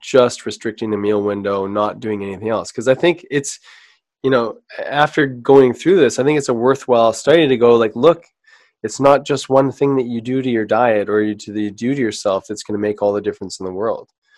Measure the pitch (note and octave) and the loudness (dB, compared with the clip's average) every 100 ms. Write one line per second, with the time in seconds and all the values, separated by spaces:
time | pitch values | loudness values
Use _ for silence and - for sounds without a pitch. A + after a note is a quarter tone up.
0 | - C3+ B2 - - - A#2 G#2+ A2 G#2 | 0 2 2 0 -12 -10 -10 -8 -6 -4
1 | G#2 G#2 G2+ G2+ G2 G2 G2 G#2 G#2 G2 | -2 -2 -2 -4 -4 -4 -4 -2 -4 -4
2 | A2+ G#2 G2 F#2 G#2+ G#2+ F2 - A#2+ C3 | -8 -8 -8 -8 -6 -4 -6 -6 -2 0
3 | E3+ E3+ - C#3+ C#3 - _ - _ _ | 0 -2 -4 -8 -6 -12 _ -20 _ _
4 | _ _ C3 C3 A#2 - _ - - C#3 | _ _ -2 0 -2 -8 _ -14 -6 0
5 | D3+ - D3 B2 A#2+ C#3 C3 A#2 D#3+ F#3+ | 0 0 -2 -2 4 6 6 4 2 4
6 | C3 A2 C3 D3+ C#3 A#2 B2 C3+ - A#2+ | 2 2 0 0 0 0 0 0 0 2
7 | A2+ A2 - E3 D3+ B2+ A#2+ A#2+ A2+ A#2+ | 2 2 2 4 4 4 4 4 2 2
8 | C#3+ E3+ _ _ _ _ _ _ A2 - | 2 2 _ _ _ _ _ _ -10 0
9 | C#3 C#3+ D3 C#3 - C3+ C3+ B2+ C#3+ C3+ | 4 4 2 -4 0 2 2 0 0 0
10 | A#2+ A#2 A2+ C3 C3 A#2 G#2 A2 B2 G#2+ | -2 -6 -4 -4 -2 -2 0 2 2 2
11 | G2+ G#2+ G#2+ G#2 - G#2 G#2 G2+ A#2 C#3+ | 0 0 -2 -4 -8 -6 -6 -6 -6 -4
12 | A#2 G#2 G#2 G2 - G#2 - G#2 G#2 G#2 | -4 -4 -2 -4 -4 -12 -8 -4 -4 -2
13 | G2+ G2+ G2+ - F#2+ - F#2+ F#2 A2+ F#2+ | -2 -2 -4 -8 -10 -12 -10 -8 -6 -8
14 | - _ _ | -12 _ _